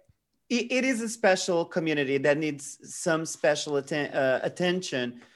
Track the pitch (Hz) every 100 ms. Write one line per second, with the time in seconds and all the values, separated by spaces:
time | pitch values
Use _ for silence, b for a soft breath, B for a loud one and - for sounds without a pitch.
0 | _ _ _ _ - 240 226 254 262 226
1 | 226 - 196 185 - 170 170 180 160 151
2 | 135 139 139 147 156 143 - - - -
3 | 180 160 160 - 147 147 151 143 139 156
4 | 143 - 135 127 - - 180 180 180 135
5 | 123 123 B